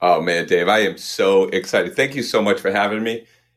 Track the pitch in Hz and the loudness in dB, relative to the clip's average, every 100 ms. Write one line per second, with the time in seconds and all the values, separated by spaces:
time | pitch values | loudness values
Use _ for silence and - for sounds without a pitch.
0 | 90 82 85 85 82 87 87 110 98 92 | 2 2 2 -2 2 2 2 2 0 -4
1 | - - 98 95 95 95 - 104 87 - | -8 -2 2 4 2 -2 -2 -2 -2 -2
2 | 139 139 117 113 104 98 98 101 101 110 | -2 -4 -2 0 0 0 -2 -2 -2 -2
3 | 113 113 - _ _ | -4 -6 -12 _ _